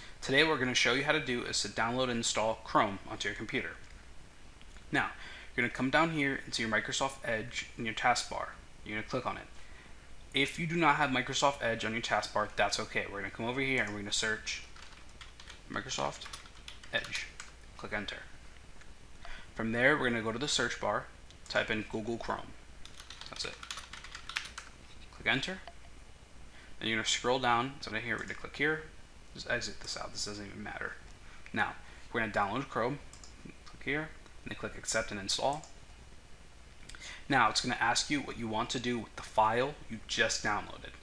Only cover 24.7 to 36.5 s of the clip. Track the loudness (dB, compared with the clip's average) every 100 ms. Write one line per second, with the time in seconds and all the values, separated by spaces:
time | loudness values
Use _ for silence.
24.7 | -14 -14 -14 -14 -4 2 2 2 -4 -8
25.7 | -14 -14 -14 -16 -18 -16 -14 -14 -14 -12
26.7 | -4 0 2 2 2 4 4 6 6 4
27.7 | -2 -4 -2 -2 -2 -2 -6 -6 0 2
28.7 | 2 -2 -12 -16 -16 -16 -10 -2 -2 -2
29.7 | -6 -6 -6 -6 -4 -4 -4 -8 -8 -8
30.7 | -6 -6 -6 -12 -14 -14 -14 -4 0 0
31.7 | -2 -10 -12 -4 0 2 4 4 2 0
32.7 | 2 2 0 -8 -14 -14 -14 -14 -14 -14
33.7 | -8 -2 -2 -2 -8 -14 -12 -10 -6 -6
34.7 | -4 0 2 2 -2 0 2 4 2 -4
35.7 | -14 -16 -16 -16 -16 -14 -16 -16